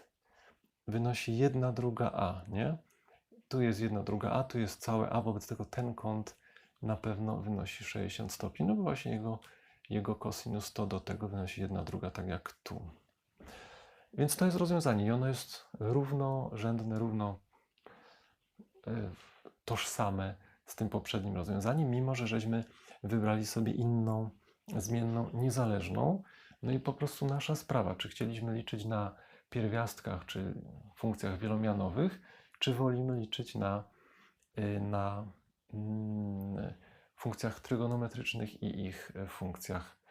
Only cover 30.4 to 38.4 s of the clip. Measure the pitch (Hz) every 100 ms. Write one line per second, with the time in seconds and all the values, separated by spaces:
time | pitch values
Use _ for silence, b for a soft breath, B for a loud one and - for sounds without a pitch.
30.4 | 95 - - - 101 - 113 107 101 92
31.4 | 107 107 110 101 95 90 185 - B B
32.4 | B B - 123 131 123 131 123 110 -
33.4 | 120 107 98 101 - b b b b b
34.4 | b - 104 101 101 101 101 101 104 -
35.4 | _ _ - 107 107 107 107 107 104 98
36.4 | 98 98 92 - B B B B 120 110
37.4 | 113 - - 123 120 120 117 123 - 117